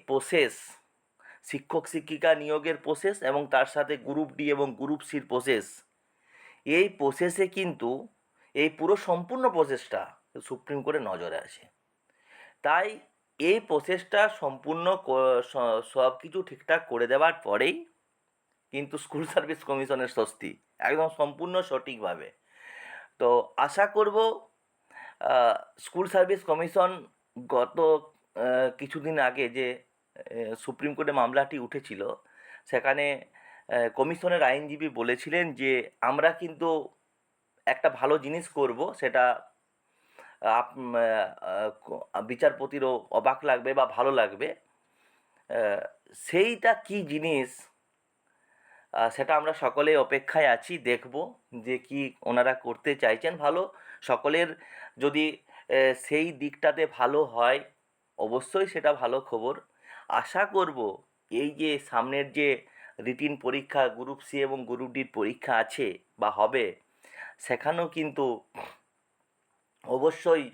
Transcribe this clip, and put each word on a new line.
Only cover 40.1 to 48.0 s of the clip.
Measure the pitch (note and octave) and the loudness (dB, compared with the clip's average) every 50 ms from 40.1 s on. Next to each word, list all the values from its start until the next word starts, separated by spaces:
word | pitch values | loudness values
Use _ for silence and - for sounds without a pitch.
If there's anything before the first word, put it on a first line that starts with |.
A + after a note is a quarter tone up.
| _ - - - - - | _ -20 -20 -20 -10 -4
আপ-, | - A2 A2 A#2+ - - - C3 | 0 2 2 2 2 0 -6 -10
আহ, | B2+ B2 A#2+ A#2 A#2 A2+ A2 A2 G2 - - - - - F#2 G2 G#2+ G#2+ - - | -8 -4 0 2 2 2 2 2 0 -2 -4 -8 -8 -6 -4 -4 -4 -4 -6 -8
ক-, | - - - - - - - G2 G#2+ | -14 -12 -12 -12 -10 -8 -8 -6 -6
বিচারপতিরও | A2 B2+ B2 D#3 D3 - - C3+ C3+ C#3 C#3+ C3 C3 B2+ A2+ G#2+ - | -6 -2 2 2 2 2 0 -6 -8 -4 -2 0 0 0 -2 -4 -2
অবাক | - A#2 A#2 C3+ C3 - C#3+ | 0 2 2 2 2 2 2
লাগবে | D3 C3 B2 A#2 C3 C3+ | 0 2 2 2 0 2
বা | C#3 B2+ | 2 2
ভালো | B2+ - A#2 B2+ C3+ C#3 | 2 2 0 2 2 4
লাগবে। | B2 A2 G2 G2+ G2 A2 - - - _ _ _ _ _ _ _ _ _ _ _ _ _ _ _ _ _ - | 4 2 2 0 -4 -6 -6 -8 -10 _ _ _ _ _ _ _ _ _ _ _ _ _ _ _ _ _ -6
আহ, | - A#2+ A2 G#2 G2+ - - - - _ _ _ - | -2 0 0 0 0 -2 -4 -6 -12 _ _ _ -20
সেইটা | - - - - F3 G3 A#3 A#3 - - A3+ A3 | -18 -8 -2 2 2 2 2 2 2 2 2 2
কী | A3 - - G3 G#3 F3+ | 2 0 -6 -6 -6 -4
জিনিস, | D3 D3 D#3 D3+ C#3 C3 C3+ C3 B2 - - - - _ _ _ _ _ _ | -4 -4 -4 -2 0 0 0 0 -2 -6 -16 -20 -20 _ _ _ _ _ _